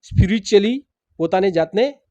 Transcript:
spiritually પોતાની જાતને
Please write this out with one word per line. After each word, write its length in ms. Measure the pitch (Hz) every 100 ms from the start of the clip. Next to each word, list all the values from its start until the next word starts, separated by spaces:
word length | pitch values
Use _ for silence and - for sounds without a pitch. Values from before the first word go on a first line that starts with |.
| -
spiritually 640 | - 180 220 196 202 208 262 _ _ _ -
પોતાની 340 | 165 185 196
જાતને 480 | 165 160 202 269 277 _